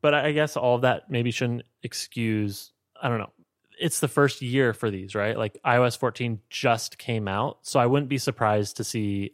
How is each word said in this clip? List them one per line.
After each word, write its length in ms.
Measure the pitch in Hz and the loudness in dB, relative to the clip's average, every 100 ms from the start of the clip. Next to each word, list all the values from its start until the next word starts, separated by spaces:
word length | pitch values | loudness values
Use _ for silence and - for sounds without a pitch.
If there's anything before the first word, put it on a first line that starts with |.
But 140 | 147 | 2
I, 140 | 147 147 | 4 2
I 40 | |
guess 240 | 151 151 120 | 2 0 0
all 200 | 123 123 | 2 4
of 60 | |
that 280 | 127 117 - | 4 2 -2
maybe 200 | 123 120 | -2 0
shouldn't 340 | 113 123 120 - _ | 0 -2 -4 -8 _
excuse, 880 | 120 - - 120 113 107 104 98 - _ _ - | -12 -10 -10 -4 0 0 -2 -6 -16 _ _ -8
I 80 | 123 | -4
don't 80 | 117 | -4
know. 120 | 98 _ _ _ _ - | -6 _ _ _ _ -6
It's 220 | 165 - | -4 -2
the 100 | 143 | -2
first 320 | - 143 - | 4 2 2
year 320 | 123 135 123 | -2 2 2
for 160 | 110 113 | 2 -4
these, 280 | 98 98 104 | -4 -6 -2
right? 200 | 104 113 | -2 0
Like, 220 | 107 - | -4 -4
I 140 | - 123 | 2 4
O 40 | |
S 140 | 123 - | 4 2
fourteen 420 | 127 - 123 110 _ | -4 -2 -4 -6 _
just 480 | - 135 113 - - | -4 0 0 -2 -12
came 300 | - 113 101 | -6 -4 -2
out. 320 | 98 131 - | -2 -4 -6
So 180 | - 139 | -2 2
I 60 | 120 | 4
wouldn't 220 | 139 135 | 2 0
be 100 | 131 | -2
surprised 580 | - 107 110 107 101 - | -2 0 2 2 0 -4
to 80 | |
see 480 | 110 113 104 98 98 | -6 -4 -2 -2 -6